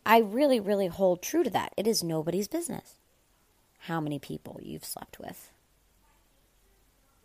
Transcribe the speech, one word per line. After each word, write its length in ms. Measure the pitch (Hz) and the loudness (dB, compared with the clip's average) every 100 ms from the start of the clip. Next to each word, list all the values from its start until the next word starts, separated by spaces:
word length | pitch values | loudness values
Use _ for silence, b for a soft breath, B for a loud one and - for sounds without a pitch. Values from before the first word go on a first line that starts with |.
| - | 4
I 140 | 226 | 6
really, 400 | 214 226 294 247 | 6 2 4 4
really 280 | 202 202 190 | 2 0 0
hold 340 | 165 190 175 | 2 2 2
true 220 | - 320 | 0 0
to 60 | 262 | 0
that. 220 | 143 - - | 0 -2 -2
It 100 | 214 | 0
is 160 | 208 | 0
nobody's 440 | 170 160 156 180 202 | 0 -2 -2 -2 -2
business 480 | 330 339 - - - _ _ _ _ _ _ _ _ | -4 -6 -8 -12 -20 _ _ _ _ _ _ _ _
how 180 | - 165 | -6 -4
many 180 | 151 143 | -2 -4
people 400 | - 156 - - | -8 -12 -12 -14
you've 220 | - 156 | -12 -12
slept 360 | - - - - | -10 -12 -14 -16
with. 320 | - - - _ _ _ _ _ _ _ _ _ _ _ _ _ _ _ _ _ | -16 -16 -20 _ _ _ _ _ _ _ _ _ _ _ _ _ _ _ _ _